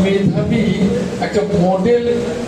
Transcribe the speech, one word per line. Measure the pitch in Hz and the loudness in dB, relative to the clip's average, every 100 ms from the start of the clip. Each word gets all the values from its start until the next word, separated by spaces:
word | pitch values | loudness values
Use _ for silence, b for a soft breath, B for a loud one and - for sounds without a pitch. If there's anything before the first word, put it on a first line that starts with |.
মেধাবী, | 190 196 196 - 214 226 190 - 190 - - - | 2 2 2 0 0 0 0 0 0 0 -4 -6
একটা | - 208 180 170 | -4 -2 0 0
মডেল | 185 190 233 240 240 240 220 - | 2 2 2 2 2 -2 -2 -6